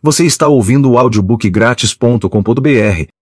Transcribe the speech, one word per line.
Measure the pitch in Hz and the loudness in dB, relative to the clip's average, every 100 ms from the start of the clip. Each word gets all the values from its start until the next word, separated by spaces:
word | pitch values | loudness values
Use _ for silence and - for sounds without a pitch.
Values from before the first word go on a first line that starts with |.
Você | 151 - 170 | -2 0 0
está | - 147 | 0 2
ouvindo | 139 101 135 135 | 2 2 2 2
o | 120 | 2
audiobook | 123 110 95 117 107 | 2 0 -2 -2 -2
grátis | 92 113 123 110 | 0 0 0 -4
ponto | - 120 120 98 | -2 -2 0 -2
com | 107 | -2
ponto | 101 123 | -2 -2
B | 139 | 0
R. | 127 104 87 78 _ | 0 0 -2 -6 _